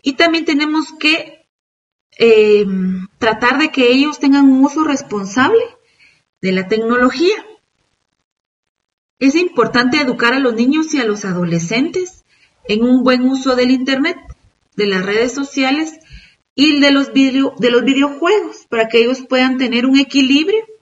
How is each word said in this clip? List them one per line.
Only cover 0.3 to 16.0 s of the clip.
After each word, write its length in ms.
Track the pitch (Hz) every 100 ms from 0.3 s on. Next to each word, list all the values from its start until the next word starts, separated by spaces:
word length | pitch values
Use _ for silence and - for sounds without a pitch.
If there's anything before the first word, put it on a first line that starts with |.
| 330
tenemos 480 | 320 294 302 311 294 -
que, 480 | 302 320 - - _ _ _ _ _ _ _ -
eh, 480 | 226 214 214 208 202 190 185 190 185 _
tratar 400 | 226 220 240 277
de 120 | 311
que 220 | - 240
ellos 260 | 254 294 285
tengan 320 | 277 277 277
un 140 | 262
uso 180 | 277 285
responsable 800 | 302 269 - 208 190 254 285 453 494 _ _ _ _ _ _ _
de 100 | 185
la 140 | 190 185
tecnología. 800 | 220 226 240 254 254 349 427 - - _ _ _ _ _ _ _ _ _ _ _ _ _ _ _ _
Es 160 | 269 311
importante 640 | 359 - 226 247 247 302
educar 340 | 262 - 240
a 60 | 262
los 140 | 262
niños 380 | 220 247 311 320
y 80 | 294
a 40 |
los 200 | 220 208
adolescentes 1000 | 196 180 175 170 165 226 330 370 359 _ _ _ _ _
en 180 | - 214
un 220 | 247 254
buen 180 | 254 254
uso 320 | 254 269 269
del 160 | 254 247
internet, 480 | 262 262 269 320 349 - - _ _ _ -
de 100 | 208
las 200 | 190 190
redes 260 | 214 254
sociales 680 | 277 277 277 262 285 320 -